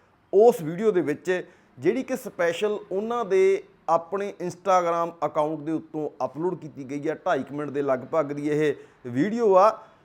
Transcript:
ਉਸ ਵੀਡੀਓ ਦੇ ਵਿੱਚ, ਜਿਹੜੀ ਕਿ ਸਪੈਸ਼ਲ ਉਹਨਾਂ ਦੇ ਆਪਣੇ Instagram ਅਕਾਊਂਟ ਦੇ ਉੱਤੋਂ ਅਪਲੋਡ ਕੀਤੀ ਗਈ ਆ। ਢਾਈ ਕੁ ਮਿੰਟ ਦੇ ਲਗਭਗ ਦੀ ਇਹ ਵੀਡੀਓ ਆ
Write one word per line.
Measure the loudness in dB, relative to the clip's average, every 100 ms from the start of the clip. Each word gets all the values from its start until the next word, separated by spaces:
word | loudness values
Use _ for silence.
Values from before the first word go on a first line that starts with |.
| _ _ _
ਉਸ | 6 6 6
ਵੀਡੀਓ | 0 -2 0
ਦੇ | 2
ਵਿੱਚ, | 0 -2 -2 -4 -4 _ _ -4
ਜਿਹੜੀ | -2 -2
ਕਿ | -4 -8
ਸਪੈਸ਼ਲ | -8 -2 -2 0 -2 -4 -6
ਉਹਨਾਂ | -6 -4 -4 0
ਦੇ | 2 4 2 -4 _ -2
ਆਪਣੇ | -2 -2 -6 -6 -8
Instagram | -10 -4 2 2 4 0 -2 -2 -4
ਅਕਾਊਂਟ | 0 -2 -2
ਦੇ | -6
ਉੱਤੋਂ | -6 -6 -8 -8 -6 -8
ਅਪਲੋਡ | -4 -6 -6
ਕੀਤੀ | -12 -14 -10
ਗਈ | -8 -6
ਆ। |
ਢਾਈ | -4 -2 -2
ਕੁ | -4 -8
ਮਿੰਟ | -6
ਦੇ | -2
ਲਗਭਗ | -2 -2 -2 -2 -2
ਦੀ | -2 -2
ਇਹ | 0 0 -2 -10 _ -6
ਵੀਡੀਓ | -2 -2 2 4 6
ਆ | 6 2 -10 _